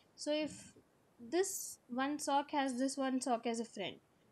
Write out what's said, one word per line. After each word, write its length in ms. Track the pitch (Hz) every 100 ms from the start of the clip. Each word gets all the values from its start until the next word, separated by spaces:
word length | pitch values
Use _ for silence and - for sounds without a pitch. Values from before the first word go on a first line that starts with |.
| _
so 180 | - 294
if 400 | 302 294 - - - _ _ _ -
this 600 | 233 339 392 - - - -
one 300 | 240 277 294
sock 320 | - 277 285
has 260 | 294 269 247
this 180 | 269 277
one 240 | 262 254
sock 260 | 247 233 240
as 140 | 226
a 40 |
friend, 320 | 220 - 170 - _ _ _